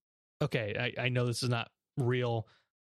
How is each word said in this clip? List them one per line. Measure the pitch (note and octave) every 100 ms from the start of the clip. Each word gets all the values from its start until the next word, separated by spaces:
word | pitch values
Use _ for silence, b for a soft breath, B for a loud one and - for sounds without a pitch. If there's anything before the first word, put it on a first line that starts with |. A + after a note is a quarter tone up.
| _ _ _ _
"Okay, | D3 C3 G#2+ G2+ B2 -
I, | B2
I |
know | B2 B2
this | A#2
is | B2
not | A#2+ - _ _ -
real. | B2 B2+ A#2+ A#2 - b b _